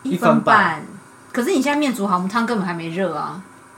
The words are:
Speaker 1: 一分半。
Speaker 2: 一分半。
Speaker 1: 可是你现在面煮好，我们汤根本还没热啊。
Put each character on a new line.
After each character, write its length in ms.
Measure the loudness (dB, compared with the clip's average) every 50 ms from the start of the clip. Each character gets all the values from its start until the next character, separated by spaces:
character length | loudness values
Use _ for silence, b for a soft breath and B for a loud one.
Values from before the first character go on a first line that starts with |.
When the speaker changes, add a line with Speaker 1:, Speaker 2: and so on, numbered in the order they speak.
| -6
Speaker 1:
一 120 | -4 -2
分 40 | 2
半。 140 | 4 4 4
Speaker 2:
一 20 | 4
分 40 | 4
半。 420 | 4 4 4 4 2 0 -4 -8 -12 -16 -20 -20 -20 -20 -20 -18 -8
Speaker 1:
可 100 | -4 -4 -2
是 60 | 0
你 60 | 0 0
现 140 | 0 0 0
在 20 |
面 160 | 0 0 0 -2
煮 120 | -2 0
好， 80 | 0 2
我 40 | 0
们 100 | 0 0
汤 160 | -2 -2 0
根 100 | 0 0 -2
本 80 | -2
还 100 | -2 -4
没 140 | -6 -6 -6
热 260 | -4 -2 -2 -2 -2
啊。 260 | -4 -6 -6 -8 -12 -14 -18 -20 -20 -20 -20 -20